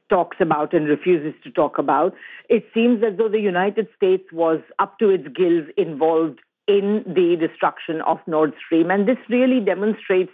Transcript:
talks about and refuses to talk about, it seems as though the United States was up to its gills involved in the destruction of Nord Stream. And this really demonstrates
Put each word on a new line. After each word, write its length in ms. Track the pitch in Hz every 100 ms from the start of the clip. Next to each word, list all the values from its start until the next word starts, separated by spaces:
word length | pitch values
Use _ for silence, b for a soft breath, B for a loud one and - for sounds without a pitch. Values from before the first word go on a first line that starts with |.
| -
talks 280 | 190 165 -
about 340 | 175 151 151
and 140 | 170 151
refuses 460 | 143 185 170 147 -
to 80 | 139
talk 260 | 175 147 -
about, 360 | 147 143 175 B B B -
it 180 | 214 -
seems 300 | 226 233 233
as 140 | 220 185
though 100 | 220
the 140 | 220
United 460 | 208 180 196 208 196
States 300 | _ 190 185 -
was 300 | 165 165 160 - -
up 180 | 196 -
to 100 | 214
its 180 | 185 143 127
gills 300 | 180 170 147 208
involved 640 | 165 139 160 165 160 160 _ _ -
in 380 | 202 202 214 185
the 300 | 175 175 175
destruction 640 | 160 - 175 - - 160
of 160 | - 165 -
Nord 280 | 156 156 - -
Stream. 240 | 165 170
And 160 | 202 202
this 100 | 247 -
really 300 | 247 254 254
demonstrates 720 | 196 180 208 208 - 185 180